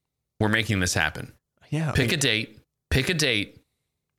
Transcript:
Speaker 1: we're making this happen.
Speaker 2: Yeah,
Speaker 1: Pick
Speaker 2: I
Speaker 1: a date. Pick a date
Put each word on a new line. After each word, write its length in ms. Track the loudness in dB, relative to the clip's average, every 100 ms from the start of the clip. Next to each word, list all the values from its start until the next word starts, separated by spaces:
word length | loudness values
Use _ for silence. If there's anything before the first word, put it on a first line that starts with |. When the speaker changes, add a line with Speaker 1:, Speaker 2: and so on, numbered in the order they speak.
| _ _ _ -2
Speaker 1:
we're 100 | 0
making 300 | 2 2 2
this 120 | 2
happen. 380 | 0 0 -2 -14 -18 _ _ -8
Speaker 2:
Yeah, 220 | -4 -2
Speaker 1:
Pick 180 | 0 0
Speaker 2:
I 20 |
Speaker 1:
a 40 | 0
date. 420 | 0 0 -4 -12 _ _ -2
Pick 180 | 0 0
a 40 |
date 460 | 0 0 0 -4 -10 _ _ _ _ _